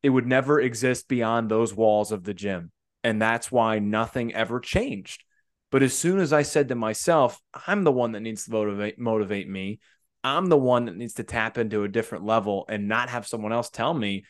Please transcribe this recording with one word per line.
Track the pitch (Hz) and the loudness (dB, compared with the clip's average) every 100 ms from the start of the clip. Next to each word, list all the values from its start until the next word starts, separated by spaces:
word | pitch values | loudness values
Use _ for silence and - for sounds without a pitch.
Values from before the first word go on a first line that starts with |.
It | 143 | 4
would | 127 120 | 2 4
never | 131 135 147 | 2 4 2
exist | 123 117 127 123 - | 2 0 0 0 -2
beyond | 123 113 117 113 | -2 2 0 2
those | 110 113 | 0 0
walls | 101 110 104 104 | 2 2 4 0
of | 104 | -4
the | 92 | -6
gym. | 92 101 92 85 _ _ _ | -6 -6 -6 -8 _ _ _
And | 117 107 | -2 2
that's | 110 117 - | 2 0 0
why | 123 113 110 | 2 2 2
nothing | 104 110 113 131 117 | 0 0 -2 -4 -4
ever | 107 113 120 | -4 -2 -4
changed. | - 185 262 101 - - _ _ _ _ _ | -2 -2 -2 -8 -12 -20 _ _ _ _ _
But | 135 | 2
as | 135 - | 4 2
soon | 170 190 | 0 2
as | 160 | 4
I | 151 | 2
said | 147 151 135 | 4 2 0
to | |
myself, | 123 110 110 - 160 123 - _ - - | 0 -2 -2 2 4 4 0 _ -14 -2
"I'm | 202 | 2
the | 165 | 4
one | 127 117 | 4 0
that | 107 | -2
needs | 113 107 | -8 -10
to | - | -4
motivate, | 110 104 101 104 - | -2 -2 -2 -6 -4
motivate | 117 110 98 101 95 | 0 0 0 -4 -6
me. | 95 95 110 _ _ _ _ | -8 -8 -10 _ _ _ _
I'm | 131 151 185 | -2 0 4
the | 151 | 4
one | 127 123 | 6 2
that | 120 87 | 0 -8
needs | 117 | -10
to | - | -10
tap | 113 120 110 120 | -6 -2 -2 -2
into | 110 107 | -2 -2
a | 101 | -2
different | 110 110 82 | -2 -4 -8
level | 101 113 101 98 - | 0 0 0 -4 -4
and | 107 101 | -6 -2
not | 113 123 | -2 -2
have | 120 - | -6 -8
someone | 113 107 | -8 -2
else | 117 117 | -4 -4
tell | - 123 | -4 -2
me," | 127 101 98 | -2 -2 -4